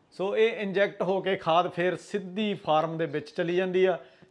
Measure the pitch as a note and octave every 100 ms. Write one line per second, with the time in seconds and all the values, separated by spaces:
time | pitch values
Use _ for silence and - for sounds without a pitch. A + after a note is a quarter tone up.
0 | _ - F#3+ G#3 A3 G3 G3+ F#3 G3 -
1 | F3 F#3+ F3+ F#3+ E3+ D#3+ F3 F3 F3+ E3+
2 | - G#3 F#3 F#3 G#3+ G3 - D#3 D#3+ E3
3 | D#3+ D3 D3 - E3+ F3 F#3 F3+ F#3 E3
4 | - _ -